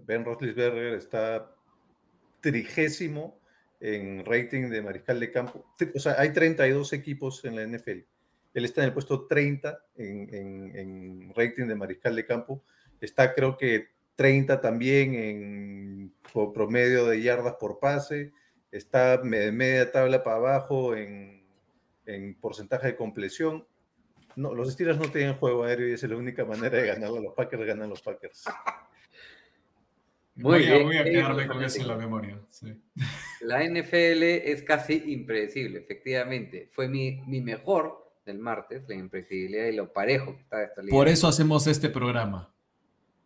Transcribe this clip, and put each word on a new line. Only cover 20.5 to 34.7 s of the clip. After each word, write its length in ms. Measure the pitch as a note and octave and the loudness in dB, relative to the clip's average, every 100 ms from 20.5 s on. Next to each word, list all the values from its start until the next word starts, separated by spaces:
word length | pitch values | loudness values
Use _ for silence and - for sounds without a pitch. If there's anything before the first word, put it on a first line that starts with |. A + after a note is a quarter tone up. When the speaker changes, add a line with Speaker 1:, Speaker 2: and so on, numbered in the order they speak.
| C#3 C3+ C#3 B2+ A2 | 2 2 0 0 -2
Speaker 1:
en, 500 | G2+ G2+ G2 G2 F#2+ _ _ _ _ _ - | -6 -12 -16 -20 _ _ _ _ _ _ -12
en 300 | G2 G2 - | -10 -10 -8
porcentaje 520 | A2 G#2 G2 B2 C3 | -10 -10 -6 -4 -2
de 80 | A#2+ | -4
compleción. 680 | A2 G#2+ F#2+ - D#3+ D#3+ - _ _ _ _ _ _ - | -6 -6 -6 -2 -4 -4 -10 _ _ _ _ _ _ -8
No, 180 | C#3+ | -6
los 180 | A#2+ B2+ | -4 -4
Steelers 260 | C3+ E3+ D3+ | 0 0 2
no 120 | D3+ | 0
tienen 240 | D3 C#3 C3+ | 0 0 2
juego 280 | C3 B2 | 2 2
aéreo 240 | A#2+ A#2+ B2 | 2 0 0
y 40 | |
esa 120 | A#2 B2+ | -2 -4
es 60 | |
la 60 | A#2 | -4
única 280 | B2 B2 A2 | -6 -4 -4
manera 320 | A2 C3 B2 | -2 0 2
de 100 | A2 | 2
ganarlo. 320 | G2+ G#2+ A#2 | 0 -4 -4
Los 140 | G2+ | -4
Packers 320 | - A#2+ A#2 A2 | -4 -4 -4 -4
ganan 240 | G#2 G#2+ | -4 -6
los 120 | F#2+ | -8
Packers. 440 | - G2 F#2+ - - - - - - _ _ - - - _ _ _ _ _ _ _ _ _ - | -10 -10 -12 -14 -12 -8 -8 -8 -12 _ _ -20 -20 -20 _ _ _ _ _ _ _ _ _ -2
Speaker 2:
Muy 240 | B2+ E3+ | 4 6
Speaker 3:
Voy 80 | C3 | 8
a, 60 | C#3+ | 6
Speaker 2:
bien. 80 | D3 | 6
Speaker 3:
voy 100 | D#3+ | 2
a 60 | |
Speaker 2:
Qué 80 | D3+ | 2
Speaker 3:
quedarme 360 | E3+ C3+ C3+ C3+ | 4 2 0 -2
con 100 | B2+ | -4
Speaker 2:
interesante. 80 | B2+ | -4
Speaker 3:
eso 160 | - | -4
en 60 | B2+ | -4
la 100 | A2+ | -6
memoria, 420 | A2+ A2 G2+ G#2 - | -6 -6 -8 -12 -18
sí. 320 | - A2 A2 _ - A2 - - - | -20 -18 -18 _ -6 -6 -6 -14 -10
Speaker 2:
La 220 | A#2 B2 | -2 0
N 160 | E3 E3+ | 0 -2
F 320 | D#3+ F3 E3+ | 2 4 6
L 380 | E3 E3+ E3+ D3 | 6 4 4 0
es 120 | C#3 | -2
casi 400 | - | 2